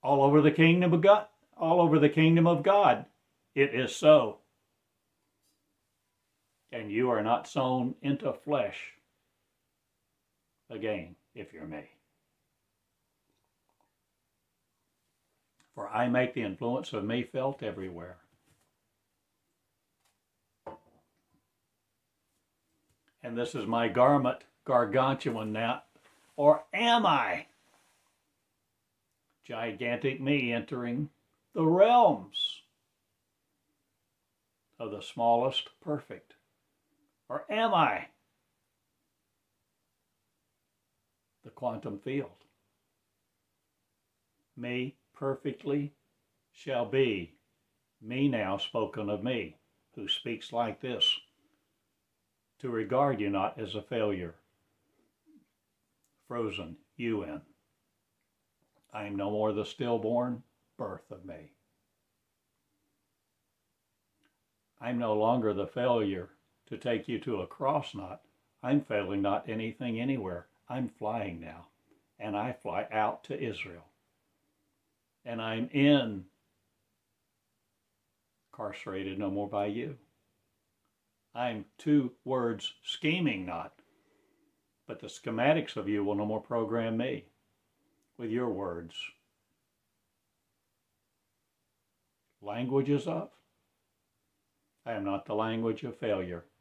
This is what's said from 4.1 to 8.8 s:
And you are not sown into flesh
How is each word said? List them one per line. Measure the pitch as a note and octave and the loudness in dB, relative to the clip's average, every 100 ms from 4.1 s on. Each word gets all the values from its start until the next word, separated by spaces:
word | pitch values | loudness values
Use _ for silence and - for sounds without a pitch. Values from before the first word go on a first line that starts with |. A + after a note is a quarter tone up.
| D3+ A#2 - _ _ _ _ _ _ _ _ _ _ _ _ _ _ _ _ _ _ _ _ _ _ _ | 8 8 -4 _ _ _ _ _ _ _ _ _ _ _ _ _ _ _ _ _ _ _ _ _ _ _
And | B2 G#2+ | -12 -4
you | G#2+ B2+ | 0 2
are | A2+ | 2
not | G#2+ A#2+ - | 2 0 0
sown | - B2+ B2+ B2 - | -2 0 0 -2 -4
into | C#3 C#3 - | -2 0 -2
flesh | - - C#3+ G2+ - | -4 -2 0 0 -4